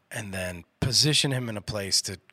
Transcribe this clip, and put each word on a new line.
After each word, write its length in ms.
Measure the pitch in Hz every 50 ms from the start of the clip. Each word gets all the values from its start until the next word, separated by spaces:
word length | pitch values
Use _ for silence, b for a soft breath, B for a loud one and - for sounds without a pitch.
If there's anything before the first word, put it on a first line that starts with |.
| _ -
and 240 | - 117 107 98 95
then 300 | 95 92 90 90 87 - _ _ -
position 500 | - 139 117 - 135 151 147 - - 143
him 180 | 131 127 123 113
in 80 | 107
a 40 | 104 -
place 400 | - 113 104 98 95 - - -
to 160 | - 95 90 _ _